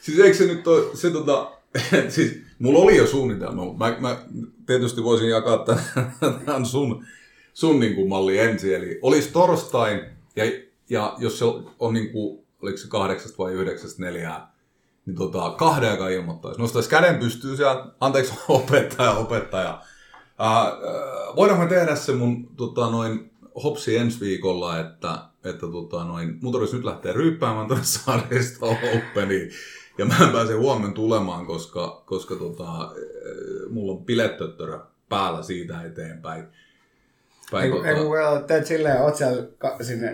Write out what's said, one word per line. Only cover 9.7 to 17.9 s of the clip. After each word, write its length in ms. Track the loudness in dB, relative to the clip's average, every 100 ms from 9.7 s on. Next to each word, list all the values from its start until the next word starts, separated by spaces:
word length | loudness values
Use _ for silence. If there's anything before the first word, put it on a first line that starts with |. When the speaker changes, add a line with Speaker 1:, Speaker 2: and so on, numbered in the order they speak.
| 0 0 -2 -8 -20 _ -2
Speaker 1:
ja, 80 | -2 -2 -12 _ _
ja 260 | -2 -2 -2
jos 220 | -4 0
se 60 | 0 0 -12 -6
on 140 | -2
niinku, 520 | -2 -2 -6 -6 -8 _ _
oliko 160 | -8 -8
se 100 | -4
kahdeksasta 500 | -2 -2 -2 -8 -6
vai 160 | -4
yhdeksästä 480 | -2 -4 -4 -12 -10
neljään, 460 | -8 -6 -8 -10 -16 _ _ _ _ _ -12
niin 100 | -6
tota, 340 | -4 -4 -6 2
kahden 340 | 2 4 0
aikaa 180 | 0 -2
ilmoittais. 480 | -4 -4 -10 -12 -4
Nostais 300 | -2 -2 2
käden 300 | 4 4 4
pystyyn 400 | -2 -4 -8 0
siellä, 280 | 0 0 -6